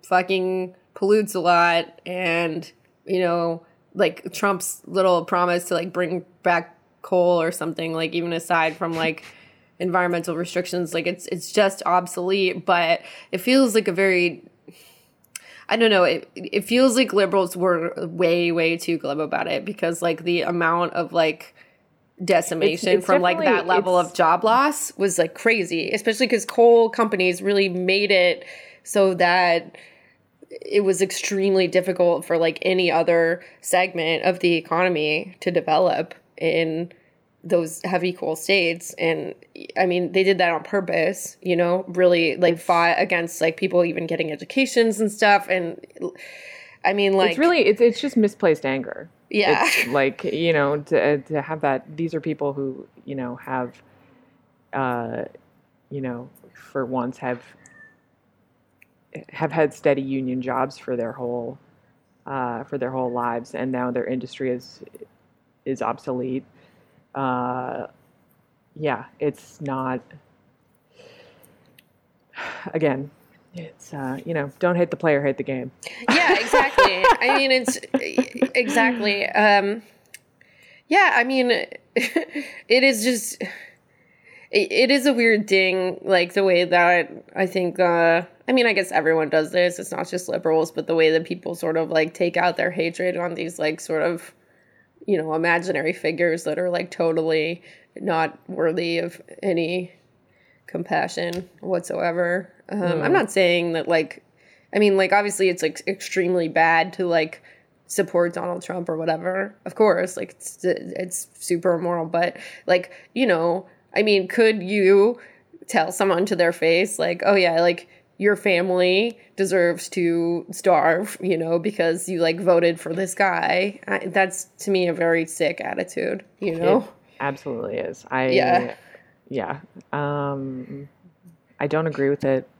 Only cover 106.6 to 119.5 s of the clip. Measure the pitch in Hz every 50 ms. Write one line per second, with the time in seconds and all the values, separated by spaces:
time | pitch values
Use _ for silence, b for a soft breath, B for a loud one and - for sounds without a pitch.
106.6 | 165 165 165 165 165 180 175 - 185 175 170 165 156 160 - - b b b b
107.6 | b b _ _ _ _ - - 190 - - 175 175 175 170 175 175 180 175 180
108.6 | 180 - 190 180 175 175 165 156 160 165 160 160 175 180 185 190 196 202 - _
109.6 | _ 202 - - 220 208 170 175 180 185 - - 196 - - _ - - - _
110.6 | - 185 - - - 180 - - 185 180 - - - _ _ - - - 180 170
111.6 | 170 185 170 165 165 170 175 170 160 160 175 170 175 175 - B B B B B
112.6 | B - 180 180 175 - B B B B _ 233 262 226 180 160 165 170 165 190
113.6 | 185 b b b b b - - 214 214 202 196 185 190 - 240 226 220 220 208
114.6 | 175 185 208 208 190 185 196 196 202 226 240 B B B B B B _ - -
115.6 | - - - 202 156 180 180 - 202 196 180 170 190 208 208 170 175 170 170 -
116.6 | 160 165 170 170 190 208 - - 160 170 180 175 - 190 202 196 180 170 165 165
117.6 | 170 175 175 170 - b b b b b _ - 190 208 202 196 - 208 185 170
118.6 | 180 190 180 180 180 180 185 196 226 233 226 b b b b - 196 180